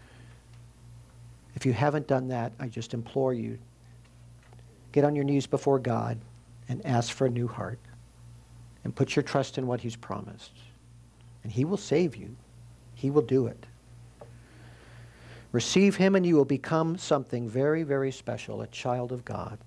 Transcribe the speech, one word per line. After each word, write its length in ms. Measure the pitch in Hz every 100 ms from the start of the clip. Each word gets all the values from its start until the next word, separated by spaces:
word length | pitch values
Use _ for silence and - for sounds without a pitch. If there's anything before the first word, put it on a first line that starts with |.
| - - - - - - - - - - - - - - -
If 120 | - 131
you 60 |
haven't 340 | 110 143 147 139
done 220 | 135 127
that, 240 | 123 120 -
I 100 | 123
just 260 | 120 117
implore 380 | 117 113 139 131
you, 260 | 123 113 117 - - - - - - - - - - - - -
get 120 | 147
on 100 | 143
your 100 | 147
knees 220 | 139 139 131
before 320 | 135 143 135
God 400 | 123 113 113 117 - - - - -
and 160 | 127
ask 300 | - 120 117
for 120 | - 135
a 40 |
new 160 | 120 120
heart 320 | 110 92 123 - - - - - - - - - -
and 100 | -
put 220 | - 135 -
your 60 |
trust 360 | 135 143 127 -
in 80 | 127
what 140 | 123
he's 160 | 117 117
promised. 560 | - 104 101 107 - - - - - - - - - -
And 100 | -
he 120 | 101
will 120 | 151 202
save 400 | - 147 180 104
you. 180 | 92 123 - - - - -
He 160 | - 135
will 120 | 147
do 240 | 117 131 113
it. 200 | - - - - - - - - - - - - - - - - - - - -
Receive 440 | 120 - 185 196 185
him 180 | 190
and 120 | 196 175
you 100 | 156
will 80 |
become 540 | 135 135 - 160 160 180
something 500 | - 147 127 120 117
very, 340 | 120 143 160
very 300 | 151 139 135
special, 500 | - - 117 - 107
a 40 | 107
child 460 | - 127 123 123
of 120 | 123
God. 340 | 120 98 95 110